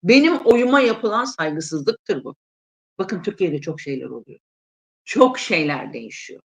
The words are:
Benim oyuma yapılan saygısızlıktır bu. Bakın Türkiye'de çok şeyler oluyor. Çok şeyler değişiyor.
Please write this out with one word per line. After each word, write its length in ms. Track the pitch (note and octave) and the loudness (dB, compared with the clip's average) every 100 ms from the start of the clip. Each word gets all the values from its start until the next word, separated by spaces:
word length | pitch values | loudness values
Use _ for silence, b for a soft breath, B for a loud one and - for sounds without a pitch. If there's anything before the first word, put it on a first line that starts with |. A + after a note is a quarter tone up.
Benim 340 | E3+ C4 D#4 E4 | 6 6 6 2
oyuma 420 | A#3 A#3+ B3 C#4 | 4 4 4 4
yapılan 460 | B3 A3 A3 A3 C4 | 2 0 -2 -2 -4
saygısızlıktır 960 | - D#3 D3+ D#3 D#3 C#3 A3+ _ D#3 | -4 -4 -4 -6 -4 -4 -6 _ -6
bu. 120 | B2 C3 _ _ _ _ _ _ | -6 -16 _ _ _ _ _ _
Bakın 260 | F#3+ G3 | -6 -6
Türkiye'de 380 | F#3 G3+ F#3 D3 | -6 -2 -2 -2
çok 200 | D#3 D3+ | -8 -10
şeyler 240 | C#3+ C3 C3 | -8 -10 -10
oluyor. 340 | B2 A2 - _ _ _ _ _ _ - | -14 -18 -20 _ _ _ _ _ _ -8
Çok 340 | - B3+ - | 4 4 4
şeyler 540 | - F3+ D3+ C#3+ - | -2 -2 0 -4 -8
değişiyor. 480 | A#2+ A2+ - - - | -12 -16 -18 -18 -20